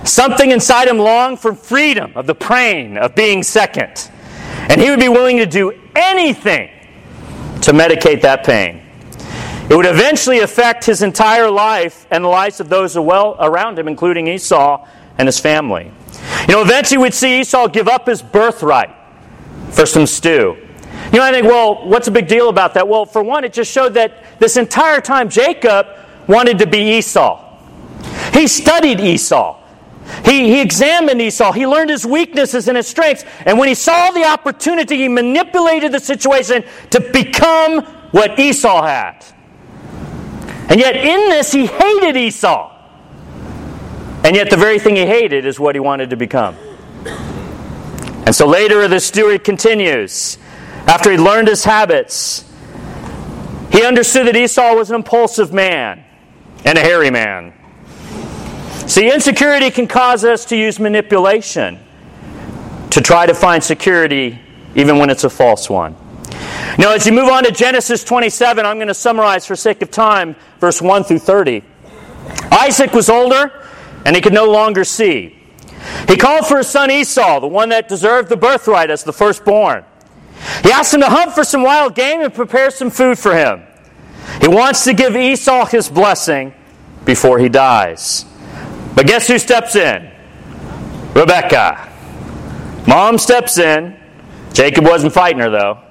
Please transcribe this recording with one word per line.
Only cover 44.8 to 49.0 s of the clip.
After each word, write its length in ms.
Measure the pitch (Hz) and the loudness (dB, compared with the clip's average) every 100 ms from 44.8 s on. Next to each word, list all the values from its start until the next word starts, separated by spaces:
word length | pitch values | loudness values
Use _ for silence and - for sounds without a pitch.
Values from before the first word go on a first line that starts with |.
| 208 202 | 0 -2
he 100 | 180 | 0
hated 400 | 226 220 143 135 | 0 0 -2 -6
is 140 | 131 | -4
what 160 | 147 143 | -4 -2
he 40 | |
wanted 300 | 139 139 127 | -4 -6 -6
to 80 | 123 | -6
become. 380 | 120 135 104 - - - - - - - - - - - - - - - - - - | -4 -2 -4 -6 -20 -20 -20 -18 -16 -14 -14 -14 -14 -16 -16 -16 -14 -14 -14 -6 -2
And 100 | - | 2
so 120 | 147 | 2
later 400 | 170 208 208 202 | 4 2 2 2
the 120 | |
story 400 | 185 | 0